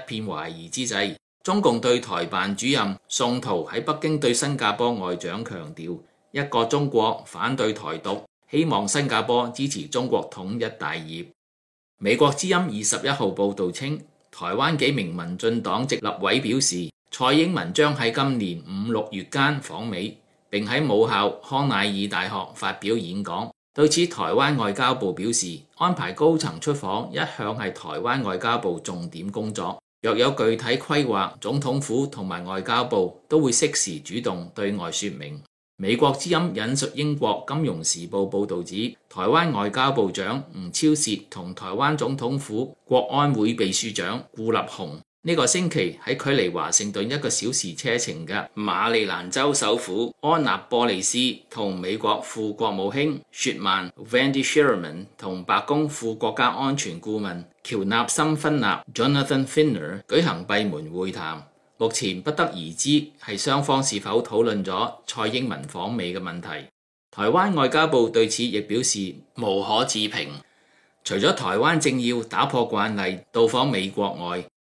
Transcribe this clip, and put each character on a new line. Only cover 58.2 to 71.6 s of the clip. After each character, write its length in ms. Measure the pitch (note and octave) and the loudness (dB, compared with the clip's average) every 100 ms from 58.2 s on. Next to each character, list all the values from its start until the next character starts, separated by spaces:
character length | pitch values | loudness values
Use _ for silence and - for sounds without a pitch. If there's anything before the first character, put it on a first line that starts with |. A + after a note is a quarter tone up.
| D3+ D3+ | 2 2
芬 240 | D3+ D3 | 2 2
納 200 | G#2 - - | 2 0 -2
Jonathan 520 | - C3 C#3+ C3+ C#3 C3 | 0 2 4 2 0 2
Finner 560 | D3+ D3+ G2 D#2 G2 | 4 4 2 -4 -10
舉 200 | - D3+ | 0 2
行 220 | E3 E2+ G2+ | 2 0 -2
閉 220 | G#2 G#2 | 0 0
門 200 | D2+ D#2 | -4 -6
會 200 | F2 F#2+ | -4 -4
談。 340 | F2+ D#2+ D#2 - _ _ - | -4 -8 -10 -14 _ _ -2
目 140 | A2+ | -2
前 300 | - G#2 F2+ | 0 -2 -2
不 100 | D3+ | -2
得 140 | D3+ E3 | 0 0
而 80 | |
知 580 | F#2 D#2+ D#2+ C#3 D3 D3 - | -2 -8 -2 2 2 2 -10
係 160 | - G2+ | -8 -4
雙 240 | C#3+ C#3 | 0 2
方 220 | C#3+ C3+ | 4 2
是 160 | C#3 G#2 | 2 -2
否 240 | G2 A2+ | 0 0
討 220 | - G#2+ A#2 | 2 2 2
論 180 | G#2 | 2
咗 300 | F#2 F#2 A#2+ - - | -2 -2 -4 -6 -10
蔡 220 | A2+ G#2+ | -4 -2
英 220 | B2 B2+ | -2 -4
文 120 | C#2+ | -6
訪 260 | C#2+ F2+ G2 | -8 -6 -4
美 240 | A#2+ F2 | -4 -4
嘅 60 | F#2 | -6
問 200 | F2+ F2 | -8 -8
題。 300 | E2+ D2+ C#2 _ _ _ _ | -8 -10 -12 _ _ _ _
台 120 | - G#2 | -2 2
灣 280 | F3 G3+ | 4 4
外 140 | D#3+ C3 | 4 2
交 180 | D#3 D#3+ | 4 4
部 200 | C3+ A2+ | 4 4
對 220 | A2+ A2 | 4 2
此 140 | - | 2
亦 180 | A#2+ G#2 | -2 -2
表 200 | G#2 A2+ | -2 -2
示 320 | B2+ G#2 F#2 - - - | 0 -2 -4 -8 -14 -4
無 260 | G#2+ G2 | 0 0
可 220 | G2 A2 | 2 2
置 160 | C3+ A2 G#2+ | 2 0 -2
評。 160 | G#2 C#2+ D2 - _ _ _ _ _ | -4 -6 -10 -18 _ _ _ _ _
除 120 | - G2 | -4 2
咗 180 | C#3+ | 2
台 240 | F#3+ F#2+ | 2 0
灣 200 | G2 | 2